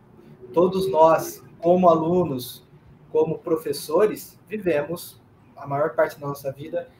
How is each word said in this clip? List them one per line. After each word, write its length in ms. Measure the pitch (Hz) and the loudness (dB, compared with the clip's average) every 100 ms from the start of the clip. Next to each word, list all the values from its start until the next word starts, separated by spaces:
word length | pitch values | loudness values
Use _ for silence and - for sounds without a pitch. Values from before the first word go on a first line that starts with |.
| _ - - - - | _ -20 -20 -20 -6
todos 360 | 160 185 185 190 | 0 2 0 -2
nós, 520 | 156 160 160 - - - - | 4 6 4 0 -12 -20 -4
como 280 | 170 180 180 | 2 4 6
alunos, 760 | 165 160 180 165 127 120 - - - - - - | 6 2 0 0 -4 -10 -16 -20 -20 -20 -20 -6
como 280 | 156 160 147 | -2 -2 -4
professores, 1000 | 170 156 151 139 - 165 214 139 - - _ | -4 -4 -2 -8 -2 0 0 0 -12 -20 _
vivemos 720 | 214 185 147 147 170 - - _ _ _ - | -6 -2 -2 -2 -8 -12 -20 _ _ _ -18
a 100 | 139 | -8
maior 280 | 143 156 160 | -2 -2 0
parte 220 | 156 156 | -2 -2
da 80 | 143 | -10
nossa 240 | 143 139 | -8 -10
vida 360 | 135 151 170 170 _ | -12 -10 -10 -10 _